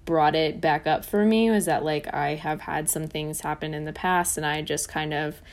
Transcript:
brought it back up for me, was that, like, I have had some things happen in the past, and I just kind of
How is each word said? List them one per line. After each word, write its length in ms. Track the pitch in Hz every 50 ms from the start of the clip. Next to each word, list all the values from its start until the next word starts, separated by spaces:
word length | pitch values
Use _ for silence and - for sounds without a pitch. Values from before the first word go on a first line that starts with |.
| -
brought 300 | - 165 160 151 151 151
it 240 | 160 160 151 156 -
back 260 | - 160 147 151 -
up 180 | 156 156 - -
for 200 | - - 208 208
me, 260 | 220 220 220 226 226
was 160 | 220 208 175
that, 180 | 170 151 120 139
like, 280 | 156 151 147 147 - -
I 200 | 147 143 143 151
have 240 | 151 160 160 156 151 -
had 260 | - 147 156 156 -
some 180 | - 156 156 156
things 320 | - 156 151 151 156 -
happen 340 | - 151 151 - 156 156 156
in 100 | 151 151
the 80 | 156 151
past, 440 | - - 185 180 175 - - -
and 100 | 156 156
I 160 | 147 151 156 151
just 260 | 151 147 143 - -
kind 240 | - 160 156 151 151
of 260 | 147 151 151 151 - - -